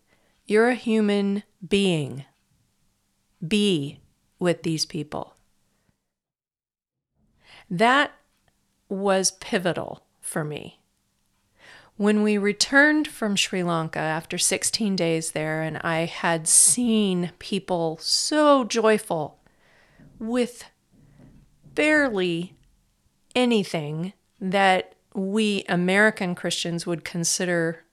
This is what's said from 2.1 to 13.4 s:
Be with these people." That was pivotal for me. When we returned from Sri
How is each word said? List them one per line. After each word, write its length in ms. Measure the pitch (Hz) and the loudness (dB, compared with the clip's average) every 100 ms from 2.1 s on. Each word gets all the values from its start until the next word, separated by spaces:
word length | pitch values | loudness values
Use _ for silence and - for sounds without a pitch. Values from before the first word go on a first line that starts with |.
| 123 - _ _ _ _ _ _ _ _ _ _ _ 160 | -8 -16 _ _ _ _ _ _ _ _ _ _ _ -2
Be 520 | 208 208 165 139 160 _ _ _ - | 0 2 0 -2 -10 _ _ _ -4
with 240 | 180 170 | -2 0
these 240 | 175 160 - | -2 -4 -4
people." 480 | 165 147 - - _ _ _ _ _ _ _ _ _ _ _ _ _ _ _ _ _ _ _ _ _ _ - - | -8 -10 -10 -10 _ _ _ _ _ _ _ _ _ _ _ _ _ _ _ _ _ _ _ _ _ _ -20 -8
That 440 | 175 226 269 294 - _ _ _ _ _ _ - | 0 2 4 0 -4 _ _ _ _ _ _ -10
was 400 | 196 196 190 185 | -4 2 2 0
pivotal 720 | - - 208 180 151 - - _ _ | -4 -4 -2 -2 -4 -6 -12 _ _
for 240 | - 180 | -10 -6
me. 360 | 151 151 - - _ _ _ _ _ _ _ _ - - - - | -6 -8 -12 -20 _ _ _ _ _ _ _ _ -20 -20 -16 -2
When 260 | 208 214 | 2 4
we 160 | 214 208 | 2 2
returned 680 | 202 208 - 277 294 302 294 | 0 -2 2 6 6 4 0
from 280 | - 220 | -4 -2
Sri 280 | 196 | 0